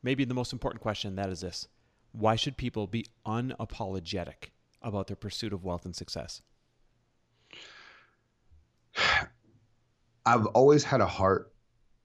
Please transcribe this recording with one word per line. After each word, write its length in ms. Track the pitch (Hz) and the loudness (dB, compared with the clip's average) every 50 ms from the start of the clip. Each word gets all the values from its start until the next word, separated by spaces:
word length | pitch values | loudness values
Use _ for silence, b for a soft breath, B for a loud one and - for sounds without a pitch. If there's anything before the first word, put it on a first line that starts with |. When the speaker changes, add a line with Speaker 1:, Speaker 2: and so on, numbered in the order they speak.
Speaker 1:
maybe 220 | - - 135 131 135 | -4 -2 0 0 0
the 80 | 120 127 | -2 -2
most 180 | 127 120 - | -4 -4 -4
important 280 | 131 117 - 123 - - | -6 -6 -6 -6 -6 -4
question, 360 | - 110 101 - - 101 95 | -4 -4 -4 -4 -6 -6 -6
that 120 | 95 98 95 | -4 -4 -4
is 120 | 92 85 | -4 -6
this. 280 | 92 90 - - - - _ _ _ _ _ _ _ _ | -8 -10 -10 -10 -12 -14 _ _ _ _ _ _ _ _
Why 220 | - 110 104 110 113 | -6 0 2 2 2
should 200 | 110 - 143 - | 2 0 -4 -4
people 300 | - 127 120 - 110 104 | -6 -6 -6 -4 -4 -4
be 180 | 90 110 117 - - _ _ - | -4 -4 -6 -6 -8 _ _ -8
unapologetic 1200 | 110 110 117 123 131 - - 110 - - - 107 95 95 92 85 - 104 92 82 71 - - - - _ _ _ _ _ _ | -6 -4 -4 -4 -4 -6 -8 -10 -10 -8 -8 -6 -6 -6 -6 -6 -6 -6 -6 -6 -8 -10 -16 -20 -20 _ _ _ _ _ _
about 280 | - 113 101 98 95 - | -8 -6 -4 -4 -4 -6
their 80 | 98 | -8
pursuit 360 | - - 98 - - 120 101 | -10 -10 -10 -8 -6 -6 -6
of 120 | 101 87 92 | -6 -6 -6
wealth 200 | 92 87 85 - | -6 -6 -6 -6
and 100 | 92 87 | -10 -10
success? 460 | - - - - 82 - - - - _ _ _ _ _ _ _ _ _ _ _ _ _ _ _ _ _ _ _ _ B B B B B B B B B B B B B B B B B _ _ _ _ _ - - _ _ _ _ _ _ - | -10 -10 -10 -10 -10 -10 -10 -14 -16 _ _ _ _ _ _ _ _ _ _ _ _ _ _ _ _ _ _ _ _ B B B B B B B B B B B B B B B B B _ _ _ _ _ -20 -20 _ _ _ _ _ _ -4
Speaker 2:
<sighs> 40 | B B B B B B B _ _ _ _ _ _ _ _ _ _ _ _ _ _ _ _ _ _ - | B B B B B B B _ _ _ _ _ _ _ _ _ _ _ _ _ _ _ _ _ _ 4
I've 200 | 117 120 117 104 | 4 4 4 4
always 380 | - - 117 135 143 151 143 - | 4 6 8 10 10 8 8 6
had 160 | - 139 120 | 4 2 2
a 60 | 101 | 2
heart, 460 | 101 - - 95 95 95 85 - - _ _ _ _ _ _ _ _ _ _ | 2 2 2 4 4 4 2 0 -6 _ _ _ _ _ _ _ _ _ _